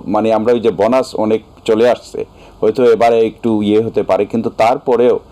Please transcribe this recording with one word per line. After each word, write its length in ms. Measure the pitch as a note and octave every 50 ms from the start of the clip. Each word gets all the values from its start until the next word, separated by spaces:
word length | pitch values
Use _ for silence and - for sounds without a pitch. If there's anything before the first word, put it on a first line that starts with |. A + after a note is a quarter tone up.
| -
মানে 260 | - G2+ G#2+ A2 A2 A2
আমরা 200 | A2 G#2+ A#2 A#2+
ওই 60 | A#2+
যে 120 | G#2 A2+
বোনাস 440 | F#2 E2 G2+ A2+ B2+ C3 A#2+ - -
অনেক 280 | - G#2+ G#2+ A2 G#2+ - - - - -
চলে 240 | - A2 G#2+ A#2 B2
আসছে, 360 | A#2 - - - - - - - - - - - - -
হয়তো 220 | - A2 A2 - B2+
এবারে 360 | A#2+ A2+ G2+ A#2 A#2 A#2 A2+
একটু 420 | A2+ A2 G#2+ - - A#2 A2 G#2
ইয়ে 200 | G#2 G#2 G#2 G#2+
হতে 220 | A2+ A2+ - G#2+ G2
পারে, 220 | E2+ F#2+ F#2 G2+
কিন্তু 240 | G2 - A#2 G#2+ A#2
তারপরেও 720 | - - A2 A2+ B2+ C#3+ - C3+ A#2+ A2+ E3+ B3 G#3+ - - -